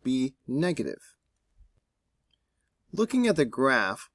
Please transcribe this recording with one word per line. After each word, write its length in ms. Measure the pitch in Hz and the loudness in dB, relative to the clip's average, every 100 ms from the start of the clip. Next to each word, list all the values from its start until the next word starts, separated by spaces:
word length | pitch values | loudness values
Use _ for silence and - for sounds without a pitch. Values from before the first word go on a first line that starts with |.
be 300 | 127 131 131 - - | -4 -2 -2 -6 -6
negative? 680 | 135 180 147 71 - - _ _ _ _ _ - _ _ _ _ _ _ _ _ _ _ _ _ | -2 -2 -2 -6 -8 -16 _ _ _ _ _ -20 _ _ _ _ _ _ _ _ _ _ _ _
Looking 360 | 175 220 254 233 | -4 0 2 2
at 80 | 160 | 2
the 100 | 123 | 0
graph, 640 | 123 135 123 95 - - | 2 2 2 0 -4 -12